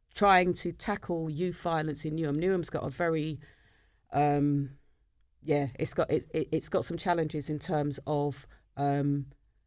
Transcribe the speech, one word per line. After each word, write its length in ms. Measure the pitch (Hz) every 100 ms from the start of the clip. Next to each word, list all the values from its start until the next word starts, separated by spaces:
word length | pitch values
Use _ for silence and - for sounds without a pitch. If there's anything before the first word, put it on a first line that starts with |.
| _ -
trying 380 | 202 185 180 170
to 160 | 175
tackle 580 | 170 - 208 - 170 160
youth 320 | 147 180 175
violence 440 | 175 160 156 147 156
in 100 | 165
Newham. 220 | 156 147
Newham's 340 | 180 190 151
got 120 | 160
a 60 | 143
very, 500 | 131 170 160 156 151 - - _ _ _ _ -
um, 600 | 143 147 143 147 143 135 - _ _ _ _ _ _
yeah, 260 | 147 147 139 -
it's 140 | 156
got, 160 | - -
it, 140 | 143 -
it, 140 | 160 -
it's 180 | 160 -
got 160 | 180 -
some 120 | 165
challenges 520 | 190 170 160 156 143
in 100 | 151
terms 400 | - 156 147 135 -
of, 380 | 147 143 135 - - _ -
um, 480 | 143 143 143 143 139 - _ _